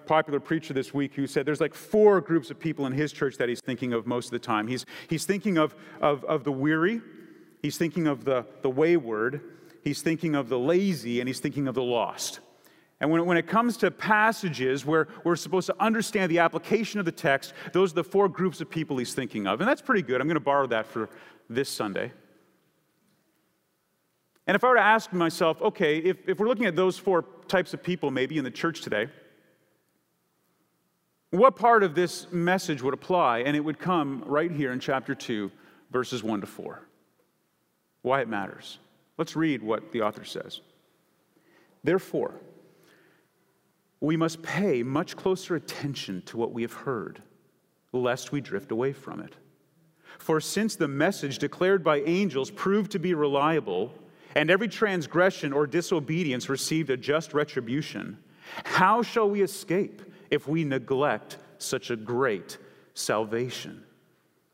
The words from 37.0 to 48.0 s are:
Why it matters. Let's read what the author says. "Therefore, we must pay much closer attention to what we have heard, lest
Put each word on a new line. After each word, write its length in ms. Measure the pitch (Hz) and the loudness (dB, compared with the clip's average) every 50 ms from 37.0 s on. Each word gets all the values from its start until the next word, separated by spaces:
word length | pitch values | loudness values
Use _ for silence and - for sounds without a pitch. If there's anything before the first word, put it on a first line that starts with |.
| _ _ _ _ _ _ _ _ _ _ _ _ _ _ _ _ _ _ _ _ | _ _ _ _ _ _ _ _ _ _ _ _ _ _ _ _ _ _ _ _
Why 220 | - 123 131 139 | -2 0 0 0
it 60 | 120 113 | 0 -2
matters. 500 | 107 101 95 92 - - - - - - _ _ _ _ _ _ _ - | -4 -6 -6 -8 -10 -14 -18 -18 -20 -20 _ _ _ _ _ _ _ -8
Let's 180 | 165 - - | -8 -6 -4
read 260 | 151 165 160 139 110 | -2 -2 -2 -2 -2
what 300 | 110 107 110 104 - - | -2 -2 -4 -4 -4 -6
the 80 | - 117 | -4 -2
author 240 | 107 107 107 - 104 | -2 -2 -2 -6 -10
says. 380 | - - - - - - - - _ _ _ _ _ _ _ _ _ _ _ _ _ _ _ _ _ _ _ _ _ _ _ - | -12 -12 -12 -10 -12 -14 -16 -18 _ _ _ _ _ _ _ _ _ _ _ _ _ _ _ _ _ _ _ _ _ _ _ 0
"Therefore, 480 | 143 180 185 - - - 139 - - - - - - - - - _ _ _ _ _ _ _ _ _ _ _ _ _ _ _ _ _ _ _ _ _ _ _ _ _ _ _ | 0 0 0 0 -2 -4 -4 -4 -4 -6 -12 -18 -20 -20 -20 -20 _ _ _ _ _ _ _ _ _ _ _ _ _ _ _ _ _ _ _ _ _ _ _ _ _ _ _
we 160 | 143 151 165 | -2 0 2
must 260 | 160 165 165 160 - | 2 0 0 -2 -4
pay 400 | - - - 165 208 196 135 120 | -8 -6 -2 0 2 2 2 0
much 320 | 117 131 135 151 175 - - | 0 0 -2 -2 -2 -4 -6
closer 420 | - - 190 185 185 - - 180 | -4 -2 -2 -2 -2 -2 -4 -6
attention 680 | 147 - - - - - 143 131 - - - 95 90 | -6 -6 -8 -10 -8 -6 -6 -6 -6 -8 -8 -8 -10
to 160 | - - - 113 | -10 -10 -6 -4
what 140 | 117 110 | -4 -4
we 100 | 117 117 | -4 -4
have 100 | 117 117 | -6 -6
heard, 480 | - - - 143 127 107 85 - - - - _ _ _ _ _ _ _ _ _ _ _ _ _ | -8 -8 -8 -6 -6 -6 -6 -10 -12 -16 -20 _ _ _ _ _ _ _ _ _ _ _ _ _
lest 400 | - 127 | -2 0